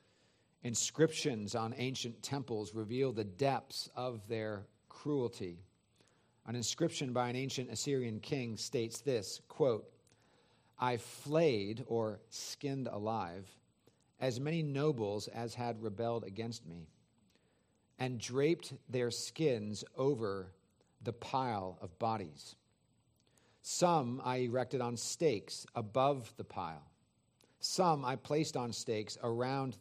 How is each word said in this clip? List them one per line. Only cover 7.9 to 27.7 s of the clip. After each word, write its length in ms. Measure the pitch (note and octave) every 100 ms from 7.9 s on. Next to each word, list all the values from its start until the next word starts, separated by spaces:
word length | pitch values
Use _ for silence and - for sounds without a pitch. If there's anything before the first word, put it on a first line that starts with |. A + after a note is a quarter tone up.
| C3+ A#2+ G#2+
king 380 | - D3 A#2+ G#2
states 420 | - B2+ A2+ -
this, 400 | - A#2+ G2 - -
quote, 420 | - C#3+ A2 - - _ _ _ _ _ _ _ -
"I 200 | B2 B2
flayed 880 | - - C#3 D3+ E3+ A2+ G2 A2+ B2+
or 320 | A2+ G#2+ G#2 -
skinned 580 | - - - C#3+ C#3 B2
alive 640 | G#2 G#2 A2+ F2+ F2+ F#2 - _ _ _ _ _ _
as 200 | C3 A#2
many 220 | C#3+ E3+
nobles 640 | D#3 C#3 D#3 C3 G2+ G#2 -
as 280 | A2 A#2 B2
had 260 | A#2+ A2+
rebelled 420 | A2 G2 A#2 A#2
against 420 | G2+ F#2+ A2 A2+ D#2+
me, 220 | E2+ D#2+ _ _ _ _ _ _ _ _ _ _ -
and 200 | B2+ B2
draped 540 | - B2+ D3 E3+ - C3+ -
their 240 | B2 A#2+
skins 720 | A#2 - - D#3 A#2+ G#2 G#2 - -
over 560 | C3+ C3+ A2 G2 F#2 - _ _ _ _
the 100 | -
pile 640 | A2+ - C3+ C3 G#2+ F#2 F2+
of 180 | G2 E2+
bodies. 560 | A2+ A2 F2 C#2+ - - _ _ _ _ _ _ _ _ _ _
Some 600 | - - F3 E3+ B2 C3
I 140 | B2+ B2+
erected 420 | B2 B2+ B2 C3+
on 160 | A#2+ A#2+
stakes 720 | - - E3 G#2+ - - - -
above 580 | G#2+ C3 C3+ C#3+ A2 -
the 80 | G#2+
pile. 440 | - F2 D#2 D2 _ _ _ _ _ _ _
Some 460 | -